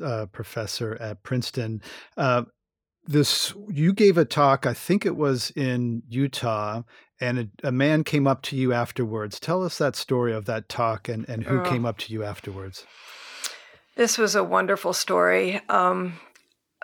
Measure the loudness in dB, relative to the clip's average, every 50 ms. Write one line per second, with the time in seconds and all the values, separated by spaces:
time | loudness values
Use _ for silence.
0 | -6 -4 -4 -4 -4 -6 -8 -12 -12 -8 -6 -6 -6 -6 -6 -6 -6 -6 -6 -6
1 | -8 -10 -10 -10 -6 -4 -2 -2 -2 -4 -4 -6 -4 -4 -6 -8 -10 -14 -18 -20
2 | -20 -10 _ 0 2 4 4 2 0 -2 _ _ _ _ _ _ _ _ _ _
3 | _ 0 2 4 4 4 2 0 -2 -4 -6 -8 -10 -6 -2 2 2 4 4 6
4 | 6 6 8 6 4 4 4 4 6 6 6 4 2 0 -2 -2 0 0 0 2
5 | 0 0 0 0 2 2 2 0 -2 -4 -4 -2 -2 0 0 0 0 -2 -2 -4
6 | -6 -4 -2 -2 0 0 -2 -4 -2 -2 -2 -2 -2 -4 -6 -6 -10 -12 -18 -20
7 | -20 _ _ -4 -2 -2 -2 -2 -4 -6 -8 -6 -4 -2 2 2 4 4 4 2
8 | 2 2 2 2 4 4 2 2 -2 -6 -2 0 0 2 2 2 0 -2 -2 -4
9 | -4 -2 -4 -4 -6 -6 -8 -8 -4 -2 -2 0 -2 -2 -2 0 0 0 0 -2
10 | -4 -2 0 0 2 0 -2 -2 -4 -4 -6 -6 -6 -6 -4 -2 0 0 -2 -2
11 | -6 -6 -6 -6 -6 -6 -6 -6 -2 0 0 0 2 0 0 0 0 -2 -4 -4
12 | -8 -8 -6 -6 -6 -6 -8 -10 -10 -12 -10 -10 -10 -12 -14 -16 -18 -20 -20 -20
13 | -20 -20 -20 -20 -18 -18 -12 -10 -10 -10 -10 -12 -20 -20 -20 _ _ _ _ 0
14 | 2 2 2 2 2 2 2 2 2 2 2 2 2 2 0 0 0 -2 -2 -2
15 | 0 2 2 4 6 6 4 4 2 0 -2 -4 -2 0 2 4 4 4 2 0
16 | -2 -6 -8 -12 -18 -20 _ _ _ _ _ _ _ _ _ -20